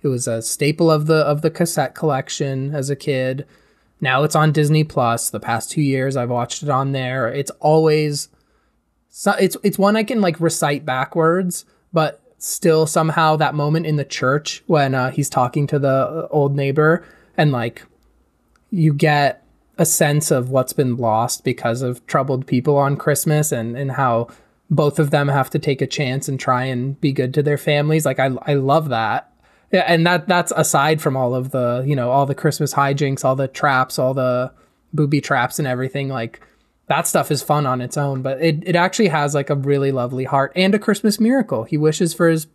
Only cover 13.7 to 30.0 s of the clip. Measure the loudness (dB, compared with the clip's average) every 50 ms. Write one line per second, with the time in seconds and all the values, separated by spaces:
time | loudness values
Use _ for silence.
13.7 | 0 0 0 0 -2 -2 -2 -4 -6 -2 0 2 0 0 -2 -6 -12 -12 _ 0
14.7 | 2 2 2 2 0 0 -2 -2 -2 -4 -4 -2 0 0 0 0 0 -2 -2 0
15.7 | 0 0 2 2 2 2 0 0 -4 -6 -6 -2 0 0 2 2 0 0 -2 0
16.7 | 2 4 4 4 2 2 -2 -12 -20 _ _ _ _ 0 2 2 2 0 -2 -4
17.7 | -6 -10 -20 _ _ _ _ _ _ _ _ _ _ _ _ _ _ _ _ _
18.7 | 0 2 2 2 4 4 2 2 4 4 2 0 0 -4 _ _ _ _ _ _
19.7 | _ -2 0 0 2 2 2 2 2 0 2 2 0 0 0 0 0 0 0 0
20.7 | -2 -2 0 0 0 0 0 2 2 2 0 -2 -4 -4 _ -4 -4 -2 -2 -4
21.7 | -2 -2 -4 -6 -6 -8 _ -2 -2 0 0 0 -2 -4 -2 -2 -2 0 2 2
22.7 | 2 2 2 2 0 0 0 -2 -2 0 0 0 0 0 0 0 -2 -4 -6 -6
23.7 | -6 -6 -6 -6 -2 0 0 2 2 0 -2 -4 -10 -20 _ _ _ _ _ _
24.7 | 0 2 2 0 2 0 0 2 2 0 2 2 0 0 0 -2 -4 -4 -2 -2
25.7 | -2 -2 -2 -4 -2 -4 -2 -2 -2 -4 -4 -6 -6 -4 0 0 0 0 0 -2
26.7 | -4 -4 -4 -6 -6 _ -2 -2 0 0 -2 0 0 0 0 0 -2 0 0 0
27.7 | 0 2 2 2 0 2 0 0 0 0 0 0 0 -4 -2 0 0 0 2 2
28.7 | 2 2 2 0 -2 -2 0 -2 -2 -4 -6 _ _ _ _ _ _ _ _ _
29.7 | 0 0 2 2 2 4